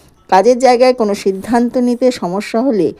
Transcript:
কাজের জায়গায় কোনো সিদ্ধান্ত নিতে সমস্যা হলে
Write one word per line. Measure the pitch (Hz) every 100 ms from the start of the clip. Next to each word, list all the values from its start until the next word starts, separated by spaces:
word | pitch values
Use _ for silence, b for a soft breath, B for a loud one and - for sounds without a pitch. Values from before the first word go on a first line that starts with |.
| b b _
কাজের | 185 214 247
জায়গায় | 254 247 254
কোনো | 254 214
সিদ্ধান্ত | 208 202 190 202 240 240 254
নিতে | 247 240 254
সমস্যা | 247 180 185 - 226
হলে | 269 214 147 -